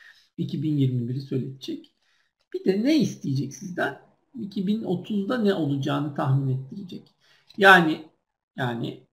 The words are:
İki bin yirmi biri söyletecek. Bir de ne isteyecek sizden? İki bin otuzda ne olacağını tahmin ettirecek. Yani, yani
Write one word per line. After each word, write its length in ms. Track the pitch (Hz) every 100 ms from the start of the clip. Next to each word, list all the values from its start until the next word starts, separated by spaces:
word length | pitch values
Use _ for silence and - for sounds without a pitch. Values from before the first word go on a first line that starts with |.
| - - _ -
İki 260 | 170 156
bin 140 | 156 147
yirmi 320 | 135 123 120
biri 120 | 135
söyletecek. 720 | - 139 143 135 - - - _ _ _ _ _ _
Bir 120 | 370 -
de 180 | 190
ne 140 | 254 311
isteyecek 560 | 156 - 151 131 - -
sizden? 460 | 196 - 135 - - _ _ 254
İki 280 | 196 - 185
bin 160 | 220
otuzda 540 | 214 175 - 208 196 254
ne 160 | 202
olacağını 640 | 190 147 139 135 143 147 139
tahmin 420 | 135 135 135 127
ettirecek. 580 | - 208 - - - _ _ _ _ -
Yani, 480 | 196 185 160 160 - _ _ _ _ -
yani 520 | 127 117 - - _